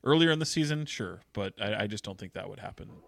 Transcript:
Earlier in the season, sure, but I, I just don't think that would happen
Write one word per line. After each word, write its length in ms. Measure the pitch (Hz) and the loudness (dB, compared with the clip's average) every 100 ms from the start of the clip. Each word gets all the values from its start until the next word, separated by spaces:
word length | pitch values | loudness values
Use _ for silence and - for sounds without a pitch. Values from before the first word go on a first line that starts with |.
Earlier 280 | - 160 165 | 4 6 6
in 80 | 156 | 4
the 80 | 156 | 2
season, 400 | 160 147 151 147 | 2 2 0 -4
sure, 340 | - 95 90 _ | -6 -6 -8 _
but 180 | 104 95 - | -6 -6 -4
I, 220 | 101 107 | -4 -2
I 40 | 104 | -2
just 160 | 104 | -4
don't 120 | 101 95 | -8 -10
think 140 | 95 | -10
that 160 | - - | -10 -10
would 120 | - | -10
happen 280 | - - - - | -12 -12 -16 -18